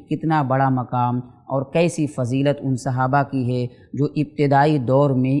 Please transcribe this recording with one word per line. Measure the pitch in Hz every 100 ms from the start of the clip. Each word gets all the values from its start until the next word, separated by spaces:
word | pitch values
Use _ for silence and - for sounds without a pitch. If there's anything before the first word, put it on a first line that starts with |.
| -
کتنا | 151 156 156
بڑا | 135 131 135
مقام | 127 123 123 123 123 123 - -
اور | 135 135
کیسی | 170 170 - 147 147
فضیلت | 120 131 139 139
ان | 135 131
صحابہ | 139 127 131 143 135
کی | 135 123
ہے | 123 123 - -
جو | 123 143
ابتدائی | - 147 - 143 139 151 151 120
دور | 135 143 127
میں | 127 139